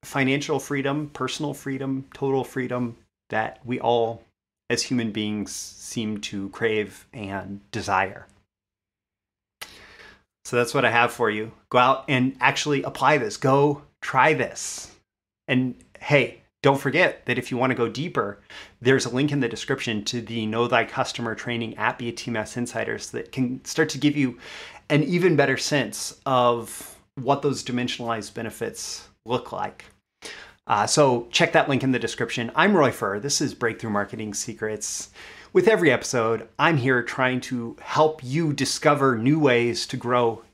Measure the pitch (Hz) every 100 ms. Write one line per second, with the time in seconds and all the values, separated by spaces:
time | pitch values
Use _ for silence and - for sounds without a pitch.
0 | - 143 131 139 143 139 - 143 135 147
1 | 147 - 131 - 147 139 - 135 135 135
2 | 135 - 139 135 123 - 123 123 123 117
3 | _ _ _ 110 113 - 117 123 123 120
4 | 113 113 _ _ _ _ _ 120 - 127
5 | 117 104 107 107 95 - - - - -
6 | 107 104 - 101 98 - 113 107 101 -
7 | - 123 101 98 92 98 _ 113 98 95
8 | 95 101 - _ _ _ _ _ _ _
9 | _ _ _ _ _ _ - - - -
10 | - - _ _ - 120 120 143 139 117
11 | 120 - 113 107 110 - _ 127 123 135
12 | - 135 127 - 131 139 151 143 139 -
13 | 135 151 110 - 139 135 147 147 - _
14 | - 135 139 147 110 - - - - _
15 | _ _ _ _ - 127 127 - - -
16 | - 147 120 - _ _ 135 139 139 147
17 | 175 - - 123 120 123 127 123 117 110
18 | 170 156 101 101 _ - - _ 120 131
19 | 127 123 143 143 120 110 - 135 - 107
20 | 101 123 107 113 110 113 120 123 113 -
21 | 127 - 117 110 - 117 113 110 107 127
22 | 120 117 - 113 104 - 120 113 110 110
23 | - 117 - - 123 131 - - 151 135
24 | 147 147 131 120 - - - - _ 147
25 | 156 175 180 151 139 127 - 147 113 -
26 | - - - 127 123 120 113 - - -
27 | _ - 123 139 147 127 - 123 123 -
28 | 120 113 104 - 113 - 110 - - -
29 | - _ - 120 - 92 98 - - _
30 | _ _ - - - _ - 110 110 -
31 | 143 120 117 - 165 165 143 131 135 127
32 | 110 - 113 - 117 - 180 196 135 107
33 | 107 101 143 - 143 - 120 110 113 104
34 | 98 110 107 101 - 104 110 107 - -
35 | - - - - - 190 180 214 170 120
36 | - 127 113 113 - - 151 156 123 127
37 | 120 - 127 127 120 123 117 - - -
38 | 156 156 127 143 165 147 131 - 151 147
39 | 135 117 120 160 143 120 120 117 - 127
40 | 120 123 117 110 -